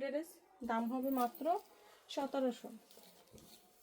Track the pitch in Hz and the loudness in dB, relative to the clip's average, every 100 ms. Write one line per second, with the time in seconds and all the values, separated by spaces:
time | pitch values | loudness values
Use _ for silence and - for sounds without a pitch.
0 | 269 285 330 - - - 233 226 233 262 | -2 -2 -4 -12 -20 -10 -2 0 2 0
1 | 262 269 240 - 294 392 - - - - | 2 4 2 2 2 2 0 -20 -20 -20
2 | - - 269 277 262 240 - 220 - - | -8 -2 0 2 2 0 -8 -14 -18 -20
3 | - - - - - - - - | -20 -20 -20 -20 -20 -20 -20 -20